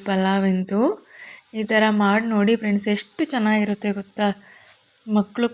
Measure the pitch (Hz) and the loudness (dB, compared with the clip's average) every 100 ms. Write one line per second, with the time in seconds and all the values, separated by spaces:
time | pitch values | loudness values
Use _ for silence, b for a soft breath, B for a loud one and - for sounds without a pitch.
0 | 202 190 190 196 196 185 190 196 285 427 | -2 0 2 2 0 0 -2 0 0 -2
1 | B B B B B 220 214 220 214 208 | B B B B B -8 0 2 2 4
2 | 202 214 226 214 202 226 214 202 208 208 | 4 2 2 2 2 2 0 -2 0 -4
3 | - - 311 254 214 214 208 202 208 196 | -4 -6 -4 0 0 2 0 -2 -4 -6
4 | - - 202 190 B B B B B _ | -8 -2 -2 -2 B B B B B _
5 | 220 214 202 - 240 | -2 0 0 -2 -4